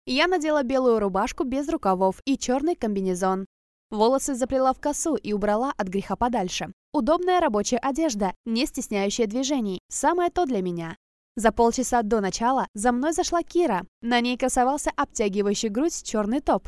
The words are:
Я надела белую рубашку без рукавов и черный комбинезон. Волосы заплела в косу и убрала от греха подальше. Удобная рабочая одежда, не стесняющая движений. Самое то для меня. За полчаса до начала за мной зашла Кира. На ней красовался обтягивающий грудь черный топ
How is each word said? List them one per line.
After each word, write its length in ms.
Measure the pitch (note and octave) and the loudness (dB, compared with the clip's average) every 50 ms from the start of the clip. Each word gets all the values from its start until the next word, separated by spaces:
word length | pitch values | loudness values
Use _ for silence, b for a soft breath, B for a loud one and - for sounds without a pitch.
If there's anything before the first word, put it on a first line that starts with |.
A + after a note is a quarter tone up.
| - | -6
Я 220 | C4 B3+ C#4+ E4 | -2 0 2 2
надела 360 | F4+ F#4 D#4+ D4+ D#4 D4+ D4 B3+ | 2 2 0 0 0 0 0 0
белую 360 | A#3 C4+ C4 C4 A#3+ A3+ G#3+ | 0 0 2 4 4 2 2
рубашку 440 | G3+ G3 F#3 F#3+ A3+ - - - D4 | 2 0 0 -2 -2 -2 -2 -4 -4
без 260 | A#3+ C4 C#4+ C#4+ D#4+ | -2 -2 -4 -2 -2
рукавов 520 | E4 - - F#3+ F#3 F3+ F#3+ F#3+ - - - | -4 -2 0 0 2 2 2 0 0 -2 -2
и 120 | C#4 C4+ | -2 -2
черный 380 | - - B3 B3 C#4 D4 F4 F4 | -2 0 -2 0 0 0 -2 -2
комбинезон. 720 | - A#3+ G#3+ G3+ G3 F#3+ F#3 F3+ E3+ F#3+ F#3+ F#3+ F#3+ F#3+ - _ _ _ _ _ _ _ - | -2 -2 -2 -2 0 0 -2 0 0 0 0 0 -2 -4 -10 _ _ _ _ _ _ _ -6
Волосы 460 | A3 G#3 A3 B3 C4+ C#4 - D4 C4+ | 0 2 4 4 4 2 0 -2 -2
заплела 380 | A3+ B3+ B3 C4+ C4 C4 C4 B3+ | -2 -2 0 2 2 2 2 0
в 60 | - | 0
косу 360 | - D4 C#4+ - - E4 C4+ | -2 -4 -2 -2 -2 -2 -2
и 180 | - - G#3 G#3 | -2 -2 -2 -2
убрала 400 | G3 G#3 G#3 G#3 A3 B3+ C#4+ - | 0 0 0 0 0 0 -2 -2
от 120 | - G#3 | -4 -4
греха 280 | F#3+ F3+ G3 - - F#3+ | -4 -4 -4 -4 -4 -2
подальше. 560 | - A#3 B3+ A#3+ A3 F#3 F3+ - - F3+ E3+ - _ _ _ - | -2 0 0 0 0 -2 -2 -4 -6 -8 -8 -12 _ _ _ -2
Удобная 460 | D4+ A3 C#4 E4 F4 F4+ F4+ F4+ F4+ | 0 2 2 2 2 2 2 2 4
рабочая 380 | E4 C4+ G#3+ G#3 G#3 - B3 | 2 2 2 0 0 0 -2
одежда, 560 | A3+ - C#4 B3 D#4 E4 D4+ G#3+ G3 G3+ F3+ - - - | -2 -2 -2 -2 0 0 0 0 -2 -2 -2 -4 -6 -6
не 220 | A#3 A3+ A#3 D4 | -4 -2 -2 -2
стесняющая 580 | - - C4 - - G#3 G3 G3 G3+ - - F#3+ | -2 -4 -6 -6 -4 -2 -2 0 0 0 0 -2
движений. 540 | G3 G#3+ B3+ C4+ C4+ D4+ B3+ G#3+ G3 F#3 - _ - | -2 -2 -2 -2 0 -2 -2 -2 -4 -6 -8 _ -10
Самое 400 | - - C4+ D4+ F4 F4+ F4 F4 | -4 0 0 2 2 2 0 0
то 160 | - F4+ F4+ | 0 0 0
для 160 | C4 A#3+ F#3+ | 0 0 -2
меня. 340 | F3+ F3+ F3 E3 E3 E3 F#3 - _ _ _ _ _ _ - | -2 -2 -4 -6 -8 -10 -12 -14 _ _ _ _ _ _ -4
За 160 | A3+ G#3+ A3 | 0 2 2
полчаса 500 | G#3 A#3+ A#3 A#3 - C4 A#3+ - B3 A#3+ A3 | 4 4 4 4 4 0 -2 0 0 0 2
до 180 | G3+ A#3 G#3+ | 2 2 2
начала 460 | G3 F#3 - - A#3 B3 C4+ B3 F#3 - - | 0 0 -2 0 0 2 2 0 -2 -4 -4
за 180 | G#3 G#3+ B3 | -2 0 2
мной 220 | A#3+ B3 C#4 E4 D#4 | 2 2 0 0 0
зашла 280 | F4+ E4+ - F4 E4+ | 0 0 0 0 -2
Кира. 440 | E4+ - - F4 F4 C4 G3 F3 F3 - _ _ | -2 0 0 2 2 2 2 -2 -4 -8 _ _
На 180 | A3+ A#3 B3 A#3+ | -2 0 2 2
ней 180 | A#3 B3 B3 | 2 0 0
красовался 540 | - B3+ B3+ - B3+ B3 C4 D4 D4 - D#4+ - | 0 0 0 2 2 2 2 2 -2 -2 -4 -2
обтягивающий 760 | - C#4+ - - - G#3+ G3+ F#3 G#3 G3 G3+ G3+ - A#3 G#3+ | -2 -4 -2 -2 -2 -2 0 0 0 0 0 0 0 -2 -2
грудь 340 | G3 B3 D#4 E4+ - - - | 0 0 0 0 -2 -6 -8
черный 380 | - - G#3+ G3+ G#3 B3 D4+ | -4 -2 -2 -2 0 -2 -2
топ 260 | - E4+ B3 F#3 - | 0 0 0 0 0